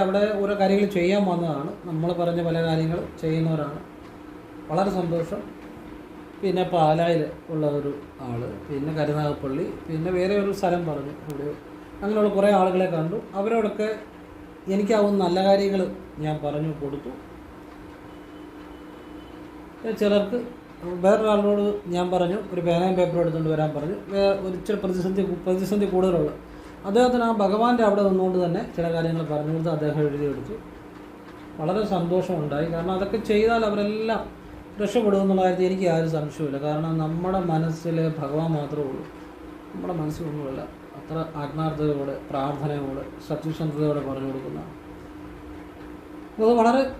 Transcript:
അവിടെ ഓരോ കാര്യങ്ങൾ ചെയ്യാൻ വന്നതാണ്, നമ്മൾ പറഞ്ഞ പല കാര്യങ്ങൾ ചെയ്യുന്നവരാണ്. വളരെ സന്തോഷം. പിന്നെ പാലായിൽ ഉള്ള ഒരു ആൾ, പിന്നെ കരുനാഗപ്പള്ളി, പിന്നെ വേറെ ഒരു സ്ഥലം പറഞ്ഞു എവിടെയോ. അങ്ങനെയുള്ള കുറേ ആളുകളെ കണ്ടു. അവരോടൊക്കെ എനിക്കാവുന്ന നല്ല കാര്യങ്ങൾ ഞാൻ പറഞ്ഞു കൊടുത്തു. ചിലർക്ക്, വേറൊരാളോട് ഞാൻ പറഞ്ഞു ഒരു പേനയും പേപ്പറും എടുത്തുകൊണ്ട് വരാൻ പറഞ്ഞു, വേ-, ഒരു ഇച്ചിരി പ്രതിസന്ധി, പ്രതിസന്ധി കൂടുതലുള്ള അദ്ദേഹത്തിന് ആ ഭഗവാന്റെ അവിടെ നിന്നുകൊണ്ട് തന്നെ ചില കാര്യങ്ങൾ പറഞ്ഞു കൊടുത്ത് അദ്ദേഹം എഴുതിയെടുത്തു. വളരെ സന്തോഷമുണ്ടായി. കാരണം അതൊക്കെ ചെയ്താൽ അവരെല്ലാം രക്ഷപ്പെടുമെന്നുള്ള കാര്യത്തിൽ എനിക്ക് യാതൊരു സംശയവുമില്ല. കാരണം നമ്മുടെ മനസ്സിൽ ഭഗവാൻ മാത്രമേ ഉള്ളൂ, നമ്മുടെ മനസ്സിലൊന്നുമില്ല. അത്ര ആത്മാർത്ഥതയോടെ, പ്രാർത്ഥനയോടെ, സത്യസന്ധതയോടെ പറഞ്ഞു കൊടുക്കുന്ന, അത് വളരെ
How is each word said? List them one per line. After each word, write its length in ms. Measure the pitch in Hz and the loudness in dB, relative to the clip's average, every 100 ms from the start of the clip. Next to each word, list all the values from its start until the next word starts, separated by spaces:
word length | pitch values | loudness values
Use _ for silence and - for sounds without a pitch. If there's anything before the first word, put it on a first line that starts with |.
അവിടെ 200 | 190 202 208 202 | 4 4 2 2
ഓരോ 120 | 202 202 | 0 4
കാര്യങ്ങൾ 260 | 190 196 196 175 | 4 6 4 4
ചെയ്യാൻ 260 | 180 202 190 | 4 4 4
വന്നതാണ്, 400 | 170 165 139 156 - 175 | 2 0 -2 -4 -8 -4
നമ്മൾ 200 | 160 170 170 | 0 0 2
പറഞ്ഞ 200 | 170 170 170 | 0 2 2
പല 80 | 165 165 | 2 2
കാര്യങ്ങൾ 320 | 160 160 180 - - | 2 2 0 -4 -4
ചെയ്യുന്നവരാണ്. 580 | 160 160 165 156 143 151 - - - - - - - - - | 0 2 2 0 -2 -6 -12 -16 -18 -16 -16 -16 -16 -16 -4
വളരെ 200 | 170 202 180 | 0 2 0
സന്തോഷം. 420 | 170 165 160 226 - - - - - - - - - - | 0 -2 -2 -6 -8 -14 -16 -16 -16 -16 -16 -18 -18 -4
പിന്നെ 240 | 190 180 175 | 0 2 2
പാലായിൽ 480 | 175 156 160 170 165 143 - - | 4 6 6 4 2 0 -6 -6
ഉള്ള 120 | 156 147 143 | 0 0 0
ഒരു 140 | 139 143 - - 123 | -2 -6 -12 -12 -6
ആൾ, 120 | 120 123 - - | -6 -6 -8 -6
പിന്നെ 240 | 139 151 156 | -4 -2 0
കരുനാഗപ്പള്ളി, 680 | 147 151 147 139 135 143 208 - - | 0 2 0 -2 -2 -2 -4 -6 -6
പിന്നെ 240 | 156 180 180 | -4 0 0
വേറെ 180 | 185 202 | 2 2
ഒരു 80 | 196 190 | 0 0
സ്ഥലം 240 | 180 175 160 | 2 2 0
പറഞ്ഞു 240 | 143 139 - 151 | -4 -6 -8 -8
എവിടെയോ. 240 | 139 147 - - - - - | -6 -6 -8 -12 -16 -16 -6
അങ്ങനെയുള്ള 300 | 202 214 208 190 | 0 4 4 6
കുറേ 120 | 202 190 | 6 6
ആളുകളെ 300 | 185 185 180 160 | 6 4 2 2
കണ്ടു. 220 | 160 220 - 196 | 0 -2 -4 -4
അവരോടൊക്കെ 500 | 214 226 208 - 214 208 - - - - - - 185 | 0 2 0 0 -2 -4 -10 -18 -18 -18 -18 -10 -2
എനിക്കാവുന്ന 440 | 196 202 214 202 196 180 | 0 4 4 6 4 4
നല്ല 140 | 185 196 | 4 6
കാര്യങ്ങൾ 340 | 196 196 190 175 - - 151 151 | 6 6 2 0 -4 -12 -6 -4
ഞാൻ 100 | 151 | -2
പറഞ്ഞു 280 | 147 147 156 147 | -2 -2 -2 -4
കൊടുത്തു. 300 | 139 143 123 - - - - - - - - - - - - - - - - - - - - - - - - - - - 220 202 | -6 -6 -8 -12 -14 -18 -18 -18 -18 -16 -16 -16 -18 -18 -16 -16 -16 -16 -16 -18 -18 -18 -16 -16 -16 -16 -16 -16 -16 -8 -4 2
ചിലർക്ക്, 380 | 202 202 196 240 - - - - 175 180 | 4 4 4 -2 -4 -12 -18 -10 -6 2
വേറൊരാളോട് 640 | 190 214 214 208 202 202 202 202 175 175 | 4 6 4 4 4 4 2 0 -2 0
ഞാൻ 100 | 180 | 2
പറഞ്ഞു 240 | 180 175 208 - | 2 2 0 -4
ഒരു 80 | 175 170 | -2 2
പേനയും 280 | 170 185 180 | 2 4 4
പേപ്പറും 220 | 170 170 | 2 2
എടുത്തുകൊണ്ട് 260 | 170 160 156 | 2 2 0
വരാൻ 160 | 156 156 143 | 2 2 0
പറഞ്ഞു, 220 | 156 202 - | -4 -6 -4
വേ-, 260 | 196 196 190 185 | 2 4 2 -2
ഒരു 80 | 180 | -4
ഇച്ചിരി 180 | - 196 | -2 -2
പ്രതിസന്ധി, 400 | 190 180 185 196 175 175 185 | 0 0 0 0 0 -2 0
പ്രതിസന്ധി 420 | 185 190 208 190 | 0 2 2 2
കൂടുതലുള്ള 380 | 185 185 170 151 - - - - - 196 | 4 4 4 2 -2 -14 -18 -16 -10 2
അദ്ദേഹത്തിന് 380 | 220 254 247 233 | 4 6 4 2
ആ 20 | 214 | 4
ഭഗവാന്റെ 400 | 190 214 240 240 214 | 4 4 4 6 6
അവിടെ 140 | 202 196 | 6 4
നിന്നുകൊണ്ട് 320 | 185 185 185 170 | 4 4 2 2
തന്നെ 160 | 190 240 - | 0 -2 -2
ചില 100 | 170 165 | 0 2
കാര്യങ്ങൾ 280 | 165 165 151 | 2 0 0
പറഞ്ഞു 180 | 151 151 | -2 0
കൊടുത്ത് 180 | 160 165 151 | 0 0 0
അദ്ദേഹം 240 | 151 151 147 | 0 2 2
എഴുതിയെടുത്തു. 480 | 143 147 123 156 220 - - - - - - - - - - | 2 -2 -2 -6 -10 -12 -18 -18 -18 -18 -18 -18 -18 -14 -4
വളരെ 240 | 156 208 202 | 0 0 2
സന്തോഷമുണ്ടായി. 720 | 180 170 180 185 165 147 143 165 | 0 2 2 2 -2 0 0 0
കാരണം 200 | 165 180 185 | -2 -2 -2
അതൊക്കെ 220 | 196 220 - | 0 -2 2
ചെയ്താൽ 300 | 208 226 226 214 | 4 4 4 2
അവരെല്ലാം 540 | 208 208 220 220 202 - - - - - - | 2 0 0 0 -2 -4 -12 -16 -16 -12 -4
രക്ഷപ്പെടുമെന്നുള്ള 600 | 202 247 208 196 196 190 185 | 0 2 4 4 4 6 4
കാര്യത്തിൽ 220 | 180 185 | 4 2
എനിക്ക് 160 | 190 180 | 2 2
യാതൊരു 200 | 165 160 156 | 2 2 0
സംശയവുമില്ല. 420 | 147 156 147 139 147 | -2 -4 -4 -2 -2
കാരണം 260 | 151 165 160 | 0 0 0
നമ്മുടെ 360 | 156 165 185 190 170 | 0 -2 0 0 2
മനസ്സിൽ 440 | 160 165 160 170 160 160 151 | 2 2 -2 -2 0 0 0
ഭഗവാൻ 280 | 139 156 165 151 | -2 0 0 0
മാത്രമേ 300 | 135 147 135 | -2 -2 -4
ഉള്ളൂ, 160 | - - - - - - - - | -6 -10 -14 -16 -16 -16 -16 -14
നമ്മുടെ 220 | 185 180 170 | -8 -4 -2
മനസ്സിലൊന്നുമില്ല. 600 | 151 151 160 147 135 135 - - - - | -4 -4 -6 -6 -6 -6 -10 -14 -16 -16
അത്ര 180 | - 160 156 151 | -8 -6 -6 -6
ആത്മാർത്ഥതയോടെ, 760 | 139 151 160 147 151 143 139 135 - | -6 -2 -2 0 0 0 -2 -6 -6
പ്രാർത്ഥനയോടെ, 760 | 139 139 139 147 147 135 135 - - - | -2 -2 -2 -2 -2 -4 -6 -10 -12 -6
സത്യസന്ധതയോടെ 760 | 151 160 156 156 147 151 143 135 | -4 -4 -2 -2 0 0 0 -2
പറഞ്ഞു 200 | 131 135 | -4 -4
കൊടുക്കുന്ന, 280 | 131 143 151 160 - - - - - - - - - - - - - - - - - | -6 -6 -8 -10 -14 -16 -16 -16 -14 -14 -14 -14 -14 -14 -16 -16 -16 -16 -16 -10 2
അത് 160 | 220 240 | 4 6
വളരെ 200 | 226 262 262 | 6 6 2